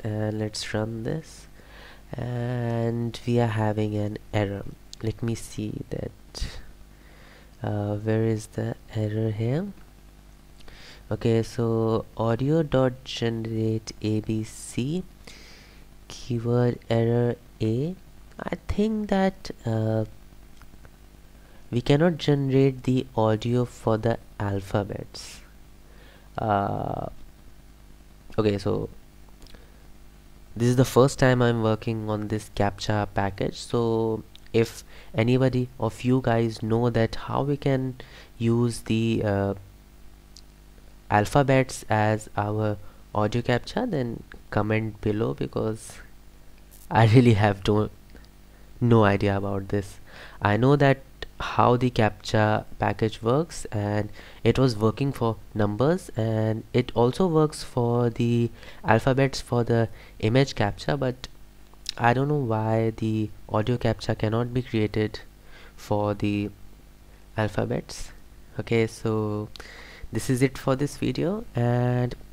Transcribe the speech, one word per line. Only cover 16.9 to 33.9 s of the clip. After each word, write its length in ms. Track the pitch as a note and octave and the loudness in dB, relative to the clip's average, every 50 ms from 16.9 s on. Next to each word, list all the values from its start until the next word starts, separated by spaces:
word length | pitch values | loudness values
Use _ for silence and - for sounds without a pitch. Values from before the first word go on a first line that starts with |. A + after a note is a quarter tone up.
| A#2 A#2 A#2 A#2 A#2 A#2+ A#2+ A#2+ A#2 - - - - - | 2 2 4 4 4 2 2 0 0 -4 -10 -18 -6 -4
A. 360 | A2+ A2 A2+ B2 D3 E3+ F#3 - - - - - - - - - | -2 0 0 0 -2 -4 -6 -10 -14 -20 -20 -20 -20 -20 -14 -12
I 180 | - - - - - - | -8 -6 -6 -6 -6 -4
think 400 | - G3+ G#3 A3 A3 G#3+ G#3 G3+ | 0 0 0 0 0 -2 -2 0
that, 420 | G3 F#3+ F#3+ F#3+ F#3+ - - - - - - | 2 2 2 2 0 -4 -10 -14 -12 -8 -4
uh, 400 | A2+ A2+ A2 A2 A2 A2 A2 G#2+ - - - - - - - - - - - - - - - - - - - - - - - - - - - - - - - - - | -2 0 0 0 2 0 0 0 -2 -8 -14 -20 -20 -20 -20 -20 -20 -20 -20 -20 -20 -20 -20 -20 -20 -20 -20 -20 -20 -20 -20 -20 -20 -20 -20 -20 -20 -20 -20 -10 -6
we 100 | A2+ A#2+ | -4 0
cannot 380 | - - C#3+ C#3+ E3 F3+ E3 C#3+ | 4 4 6 6 6 4 2 2
generate 640 | - D3 D3 C#3+ C#3 C3+ C3 C3+ C3+ C#3 C3 B2+ | 2 2 2 2 2 4 4 6 6 4 2 0
the 240 | B2 C3 B2+ B2+ A#2+ - - | 0 0 2 2 0 0 0
audio 480 | A#2 A2 A2 A2 G#2+ - A#2 A#2+ B2 B2 | 2 4 4 4 2 0 0 0 0 0
for 320 | - - - - A#2 A2 | -2 -6 -2 0 0 2
the 220 | A2 A2+ A#2 A#2 - - - - - | 2 2 0 -2 -2 -6 -12 -8 -6
alphabets. 1000 | G2+ G2+ G2 G2 F#2+ - - G#2+ G2 G2+ - - - - - - - - - - - - - - - - - - - - - - - - - - - - - | -4 -2 -2 -4 -4 -2 -2 -2 -2 -2 -6 -10 -10 -12 -14 -16 -16 -16 -16 -18 -20 -20 -20 -20 -20 -20 -20 -20 -20 -20 -20 -20 -20 -20 -20 -20 -20 -14 -8
Uh, 680 | - A#2 A2 G2+ G2 G2+ G2+ G#2 G2+ G1+ - - - - - - - - - - - - - - - - - - - - - - - - - - - - - - | -4 -2 0 0 0 0 0 -2 -4 -4 -4 -6 -6 -8 -10 -12 -14 -18 -18 -20 -20 -20 -20 -20 -20 -20 -20 -20 -20 -20 -20 -20 -20 -20 -20 -20 -20 -20 -6 -2
okay, 220 | - G#2+ G#2 G2+ G2 | 0 2 2 0 0
so 300 | - G#2 G2+ G#2 G#2 - - - - - - - - - - - - - - - - - - - - - - - - - - - - - - - - - - | -2 -2 -2 -2 -4 -6 -10 -16 -20 -20 -20 -20 -20 -20 -20 -20 -20 -20 -20 -20 -20 -20 -20 -20 -20 -20 -20 -20 -20 -20 -20 -20 -20 -20 -20 -20 -20 -14 -4
this 120 | G#2+ A#2 B2 | 0 2 4
is 60 | B2 | 4
the 100 | B2+ B2+ | 4 4
first 360 | - - A#2 B2+ C#3 - - | 6 6 6 6 6 4 4
time 200 | C#3 C3 B2 B2 | 4 4 6 6
I'm 220 | B2 A#2+ A#2 A#2 | 4 4 4 2
working 480 | A2 A2 A2 G#2 - A#2 A2+ A2 G#2+ G#2+ | 2 2 0 0 -2 -4 -4 -4 -2 -2
on 160 | G#2+ G#2 G#2+ | -4 -4 -2
this 240 | G#2 A2 G#2+ - - - | -4 -4 -4 -6 -4 -2
captcha 500 | - G2+ G2+ G2 - - - G#2+ G#2 G#2 - - | 0 0 0 0 -2 -2 0 0 0 0 0 0
package. 400 | - G2 G2 G2 - B2+ - - | -2 -2 -2 -2 -2 -4 -4 -4
So 720 | - - - - A#2+ A#2 A#2 | -8 -6 -2 -2 0 2 2